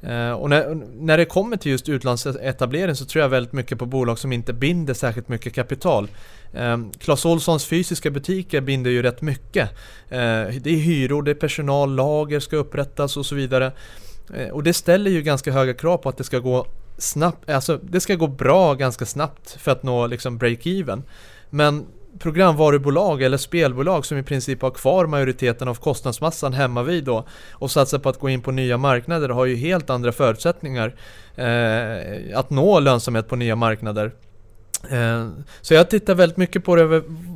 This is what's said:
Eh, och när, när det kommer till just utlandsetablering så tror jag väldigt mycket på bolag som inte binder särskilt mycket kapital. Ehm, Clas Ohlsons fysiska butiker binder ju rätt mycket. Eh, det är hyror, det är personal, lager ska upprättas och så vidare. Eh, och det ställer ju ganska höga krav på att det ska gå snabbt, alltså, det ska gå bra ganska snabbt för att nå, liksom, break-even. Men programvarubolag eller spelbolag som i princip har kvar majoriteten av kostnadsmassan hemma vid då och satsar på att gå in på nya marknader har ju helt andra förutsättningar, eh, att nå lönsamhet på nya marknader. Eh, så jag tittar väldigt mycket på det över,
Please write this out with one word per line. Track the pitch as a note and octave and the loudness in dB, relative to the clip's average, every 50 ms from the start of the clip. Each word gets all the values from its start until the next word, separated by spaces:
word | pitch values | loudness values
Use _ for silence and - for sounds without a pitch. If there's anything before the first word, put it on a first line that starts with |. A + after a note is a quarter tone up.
Eh, | - - A#2+ A#2+ A#2 A#2+ | -10 -8 -6 -4 -4 -4
och | A#2+ - - C#3+ | -4 -2 0 2
när, | D3 D#3 D3 C#3 D#3+ D#3 G#2+ - - A#2 | 2 2 2 0 -4 -8 -10 -12 -12 -4
när | D#3+ D#3+ D#3 | 0 2 4
det | E3 E3 | 4 4
kommer | D#3+ - F3+ G3+ A#3+ A#3 | 4 2 0 0 0 -2
till | F#3+ - D3 | -4 -2 -2
just | C3+ B2+ - D#3+ | -2 -2 -2 -2
utlandsetablering | C#3+ B2 B2+ B2+ B2 A#2+ - C#3 C3 - B2+ C3+ C3 - B2+ A#2+ C3+ E3 G3 D#3+ C#3+ | -4 -2 0 -2 -2 -2 -2 -4 -6 -4 -4 -6 -4 -2 -2 -2 -2 0 0 -2 -2
så | B2+ C3 | -4 -4
tror | - - D#3+ | -2 0 2
jag | D3 C3 | 2 4
väldigt | C3 B2+ A#2+ - - | 2 2 0 -2 -4
mycket | C3+ B2 - - A2 | -6 -4 -4 -6 -6
på | B2 | -4
bolag | B2 C3+ C3 B2 A#2+ A#2 - | -2 -2 0 0 0 -2 -2
som | - C3+ B2 | -2 -4 -4
inte | A#2 A#2 - B2 | -4 -4 -4 -2
binder | A#2+ C3+ D3+ F3 F3 D#3 C#3 B2 | 0 0 0 2 0 -2 -2 -2
särskilt | - C#3 A#2+ A2 B2 - - | -2 -2 -2 -2 -4 -6 -6
mycket | A#2+ G#2+ - A#2+ - | -6 -6 -6 -6 -4
kapital. | C3 B2 - C3+ - - F3+ C#3 G#2 G2+ G#2 - - - - - - - - - | -4 -4 -4 -4 -2 0 2 2 2 0 -2 -8 -14 -16 -18 -18 -18 -16 -12 -8
Ehm, | - A#2+ A#2+ A#2 A#2+ A2+ G2 | -4 -2 -2 -2 -2 -4 -8
Clas | - - - - C#3+ C#3 - | -12 -4 0 0 0 2 2
Ohlsons | E3 E3+ D#3+ - F3 E3 D3 - | 2 2 2 2 2 0 0 0
fysiska | - E3 E3+ F3 - F3 - - F3+ | 0 0 0 0 -2 -4 -4 -4 -4
butiker | C#3 C#3 - - F#3+ F#3+ F3+ - D#3+ C#3 | -4 -4 -4 -4 -4 -4 -4 -2 -2 -2
binder | C3+ C3+ C3+ C3 B2 B2 | 0 0 0 0 0 2
ju | B2 B2 | 2 2
rätt | B2 B2 B2 - | 2 0 -2 -2
mycket. | D3+ D3+ C3+ - - - - G3 A#2+ - - - - - - - - - | -4 -4 -4 -6 -6 -4 0 0 0 0 -4 -10 -16 -18 -20 -20 -14 -8
Eh, | B2+ B2+ A#2+ A#2 A2+ A2 A2 - B2 C3+ | -4 -2 0 0 0 0 -2 -4 -6 -4
det | A#2 D3 | -2 0
är | E3 | 2
hyror, | D#3 D3+ E3+ E3 C#3 C3 B2+ C#3+ D3 C#3+ | 2 4 2 2 2 2 2 0 0 0
det | D3 | 0
är | D3 | 0
personal, | D3 D#3+ C#3+ - - D3 C#3 C#3 C#3+ C#3+ C#3 C3+ | 0 -2 -4 -2 -2 -2 0 2 2 2 2 2
lager | B2+ C3 D3 D3+ D3+ D3+ C#3+ D3 C#3+ | 2 2 2 2 0 0 0 -2 -4
ska | - - D#3 | -4 -2 -2
upprättas | D3+ C#3 C#3+ - C#3+ C#3 - - - C#3+ C#3+ - | -2 -2 -2 -4 -6 -6 -4 -4 -4 -2 -2 -2
och | C#3+ C3+ | -4 -6
så | - C#3+ | -4 -4
vidare. | C#3 C3+ B2 C3 B2+ C3 C3 - - - - - - - - - - - - - | -4 -2 0 0 0 0 0 -4 -10 -16 -18 -18 -16 -14 -14 -14 -14 -12 -12 -10
Eh, | - B2+ - | -10 -8 -6
och | - D3+ C#3+ | -4 0 2
det | E3+ E3+ | 2 2
ställer | - - - F3 G3+ G#3 G3 | 2 4 4 4 4 4 2
ju | F3+ D#3+ | 2 2
ganska | D3 D#3 C#3+ C3 - D3 | 2 0 0 0 0 0
höga | C3 C3+ C3 B2+ B2 | 2 2 2 2 0
krav | - D3+ E3 F3+ | 0 0 0 0
på | - - C3+ | 0 0 -4
att | B2+ | -6
det | - B2+ | -6 -4
ska | - - B2 | -4 -2 -2
gå | B2 B2+ B2 B2+ - - - - - - - | 0 0 0 0 0 -2 -6 -8 -10 -12 -10
snabbt, | - - - - D3 E3 F3 E3 - - - | -8 -6 -4 0 0 0 0 0 -2 -4 -2
alltså, | C#3+ C3+ - - D3+ C3 - | -2 0 0 0 -2 -2 -2
det | - F3 F#3 | -2 -2 -2
ska | - - G3 | 0 0 0
gå | D#3+ D#3+ | 2 0
bra | C#3+ C3+ - - B2+ D#3 F#3+ F#3 D3+ C#3 | 0 0 2 4 6 6 8 6 6 4
ganska | C3 C3+ B2+ A#2 - A#2+ | 2 0 -2 -2 -4 -6
snabbt | - - C3+ D#3 D3+ - - - - | -6 -4 -4 -6 -6 -6 -12 -18 -20
för | - - - D3 | -16 -4 -2 -2
att | C3 - - | 0 0 0
nå, | C3 B2 A#2+ A#2+ | -2 0 0 0
liksom, | A#2 B2 A#2+ - B2+ A#2+ A#2 | -2 -2 -4 -6 -6 -4 -2
break-even. | B2 A#2 A#2 - - E3+ F#3 G3 E3 B2+ G2 B2 C#3 - - - - - - - - - | 0 0 0 -2 -2 -2 -2 -2 -2 -4 -6 -6 -8 -12 -18 -20 -20 -20 -20 -20 -14 -4
Men | C#3+ D3 D3 D3 D3 D3 - - - - - - - - | 0 2 4 4 2 0 -4 -10 -16 -20 -20 -18 -12 -6
programvarubolag | - E3 D3+ F3 F#3+ F3 D3+ D3 D#3 D3 C#3+ C#3+ C3+ C#3+ C#3 E3+ G#3 F#3+ D3 C3 | -4 0 2 4 4 6 6 6 6 6 6 4 4 2 2 2 2 2 2 2
eller | C3+ C3 C3+ | 2 2 2
spelbolag | C3 - - E3+ E3+ D#3 C3 B2 B2+ C#3 F3+ F#3+ D3+ C3+ | 0 -2 -2 0 2 2 2 0 0 0 0 0 0 -2
som | - D3+ | -2 -4
i | C#3 C3+ | -4 -4
princip | - C#3+ C3 B2 C#3 C3 - | -4 -4 -4 -4 -4 -4 -2
har | C3 C3 | -2 -4
kvar | - - - C3 F3 F#3+ E3+ | -2 0 2 2 4 4 4
majoriteten | D#3 D3+ C#3 C3+ C3 B2 - C3 A#2+ A#2 - B2+ | 2 2 0 0 0 0 0 0 0 0 0 -4
av | B2+ A#2 | -6 -6
kostnadsmassan | - - D#3+ B2+ - - C3 A#2+ - D3+ E3 E3 - D#3 C3+ B2+ | -2 -2 -2 -2 -2 -2 -6 -4 -2 -2 -2 -2 -2 -4 -2 0
hemma | C#3+ C3+ B2 A#2+ B2 B2 | 0 0 0 0 -2 -2
vid | D#3+ F3+ E3 C3+ | -2 -2 -2 0
då | B2+ A#2 A2 - - - - - - | -2 -2 -2 -4 -8 -14 -20 -20 -18
och | - - - C3+ | -12 -8 -6 0
satsar | - D3 C3+ - D3+ C3 | 2 2 2 2 2 -2
på | - C3+ | 0 -2
att | B2+ - | -2 -2
gå | - C3+ | -2 -2
in | C3 B2 | -2 -2
på | - C3+ | -2 -4
nya | C3 C3 B2+ B2 B2 | -2 -2 0 0 0
marknader | B2 C#3 C#3 B2+ A#2+ A#2+ E3 E3+ D#3+ D3 B2+ | 2 2 2 2 2 0 -2 -2 -2 -2 0
har | A#2+ B2 B2+ | 0 2 2
ju | B2+ B2 | 2 0
helt | A#2 C3+ E3+ F#3 E3+ C3+ - | 0 0 0 0 0 0 -2
andra | B2+ B2 A#2+ A#2+ | -2 0 0 -2
förutsättningar, | A2+ - C#3 A#2 A2 - - - - - - C#3 B2+ A#2+ A2 A#2 - - - - - - - - - | 0 2 2 2 2 2 0 -2 -2 -2 -4 -6 -4 -2 -4 -4 -4 -8 -18 -20 -20 -20 -20 -16 -8
eh, | - B2+ A#2+ A#2+ A#2+ A#2 A2 A2 A#2 A#2 G#2+ A2+ F2 - - G#2 F#2+ - - G2+ B2 | -4 -2 0 2 2 2 2 0 0 -2 -4 -6 -6 -8 -8 -10 -10 -8 -6 -4 -4
att | C3+ - | -2 0
nå | D3 C3+ D#3 G3+ G3+ D#3+ | 2 4 6 6 6 6
lönsamhet | C#3 C#3 B2+ A#2+ - B2+ A#2 A2+ A2 | 6 6 4 4 2 0 -2 -2 -2
på | - B2+ | -2 -2
nya | A#2+ A#2+ A#2 A2 | -2 0 0 0
marknader. | A#2 A2+ A2+ A2 G#2+ A2+ A2 G#2 G#2+ G#2+ A2 - - - - - - - - - - - - - - - - | 2 2 0 0 -2 -4 -6 -4 -4 -4 -4 -6 -12 -20 -20 -20 -20 -20 -20 -20 -20 -14 -12 -12 -10 -6 -4
Eh, | C3+ A#2+ A#2 A2+ A#2 A#2 A2+ G#2+ D2+ C#3+ C#3+ - - - | -2 0 0 0 0 -2 -4 -6 -10 -12 -16 -16 -18 -8
så | - - D#3+ | 2 6 8
jag | D#3+ F3 - | 8 8 6
tittar | A3 G3+ - - F#3 | 4 0 2 2 4
väldigt | F3+ F3+ E3 - | 6 4 4 4
mycket | F#3 F#3 - - F3+ - | 2 0 0 0 -2 2
på | F#3 F3 | 4 6
det | E3+ | 6
över, | E3 D#3+ D#3+ D#3+ D#3 D#3 D#3+ D#3+ F3 F3 F3 | 6 6 4 2 0 -2 -10 -14 -14 -14 -14